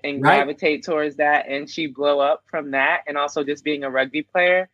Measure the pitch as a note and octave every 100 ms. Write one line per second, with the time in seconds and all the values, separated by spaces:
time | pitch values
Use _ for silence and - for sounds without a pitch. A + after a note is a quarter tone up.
0 | D3 C#3+ C#3+ C#3 C#3 D3 E3+ D3 - D#3
1 | D3+ C#3 D3 D3 - C#3 C#3 - D#3 B2+
2 | C#3+ C#3+ C#3+ D#3 _ E3 C#3+ C3+ C#3 E3+
3 | - C#3+ D3 D#3+ C#3+ D3 D3 D3 C#3 C3
4 | C3 D3+ D3+ F#3 F3+ F#3 F#3